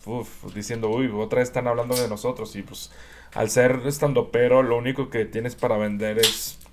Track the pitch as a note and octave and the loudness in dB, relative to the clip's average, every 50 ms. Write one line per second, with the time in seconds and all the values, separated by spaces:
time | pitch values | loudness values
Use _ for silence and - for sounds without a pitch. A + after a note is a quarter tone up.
0 | - G#2 A#2 B2 G#2+ - - - G2+ F#2+ F#2 G#2 G#2 - A#2+ A2+ A2 G#2+ A2 B2+ | -10 -8 -8 -8 -8 -10 -12 -16 -14 -12 -10 -10 -8 -6 -6 -2 -2 0 0 2
1 | C3 A#2+ G#2 G#2 A2 G#2+ - B2 B2 B2 - B2+ B2 A#2+ A#2 A#2+ A#2+ A#2+ B2 B2 | 0 0 0 -2 -2 0 2 2 2 2 0 -2 0 0 0 0 0 0 0 0
2 | B2 A2 G#2+ G#2 - B2 B2 - A2 - - G2+ G2 - - - - - - - | 0 0 -2 -2 -4 -4 -4 -4 -8 -10 -8 -12 -12 -12 -12 -14 -16 -16 -16 -20
3 | - - - - - - - G#2+ A2 A2 - B2+ B2 B2+ C3 B2+ A#2+ C#3+ C#3+ - | -20 -20 -20 -20 -20 -10 -4 -2 -2 2 4 4 6 6 4 2 0 -4 -2 0
4 | D3+ C#3+ C3 A#2+ A2+ - - A#2+ A#2+ B2 B2+ C3 C3 A#2 A#2+ A#2+ A#2+ C3 C3+ C#3 | 0 2 4 2 2 2 2 2 4 6 6 6 6 4 2 0 0 -2 -2 -2
5 | C3 B2+ - A#2 G#2+ - - A2+ A2+ B2+ B2 - - A#2+ A2 G#2 G#2 G#2 G#2 G2+ | -4 -4 -2 -2 -2 -2 -2 -4 -4 -4 -6 -2 0 0 2 2 0 0 -2 -2
6 | A2 G#2+ G#2+ A2+ A2+ - - - - - - - - - | -2 -2 2 2 2 2 2 0 -8 -10 -10 -14 -18 -20